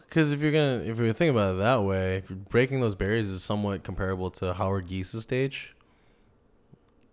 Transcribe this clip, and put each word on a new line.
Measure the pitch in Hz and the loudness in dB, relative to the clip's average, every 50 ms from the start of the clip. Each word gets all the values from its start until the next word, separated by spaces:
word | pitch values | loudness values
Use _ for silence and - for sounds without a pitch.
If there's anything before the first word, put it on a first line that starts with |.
| - - | -10 -2
'cause | - 165 156 147 147 | 2 2 2 2 2
if | 143 | 0
you're | 151 151 | 0 2
gonna, | 147 156 147 139 127 110 73 | 4 4 4 2 2 0 -2
if | 104 113 113 | -2 -2 0
you're | 120 113 110 | 2 2 2
thinking | - 175 160 131 | 4 4 4 4
about | 113 101 95 92 | 4 4 2 2
it | 92 | 2
that | 98 117 131 117 101 | 2 2 4 4 2
way, | 98 95 95 92 92 95 | 2 2 2 0 0 0
if | 95 95 - | -2 -4 -8
you're | 95 | -12
breaking | 95 98 - - 117 131 127 135 131 | -12 -6 -2 2 2 2 2 2 0
those | 123 110 101 | 0 0 0
barriers | 95 98 98 110 117 107 98 | 0 0 0 0 0 0 -2
is | 95 90 - | -4 -6 -4
somewhat | - 107 104 104 101 98 92 - | -4 -2 -2 -2 -2 -2 -4 -6
comparable | - 92 - 98 92 95 92 92 92 - | -8 -6 -4 -2 -2 -2 -2 -4 -4 -4
to | - 95 92 90 | -4 -4 -4 -2
Howard | 95 101 95 98 98 90 87 | -2 0 0 0 -2 -2 -4
Geese's | 92 95 90 - - 110 110 | -6 -6 -6 -6 -6 -8 -6
stage. | - 131 127 135 135 - - - - - _ _ _ _ _ _ _ _ _ _ _ _ _ _ _ _ _ _ _ - - _ _ _ _ _ _ | -4 -2 -2 -2 -2 -4 -8 -12 -14 -18 _ _ _ _ _ _ _ _ _ _ _ _ _ _ _ _ _ _ _ -20 -20 _ _ _ _ _ _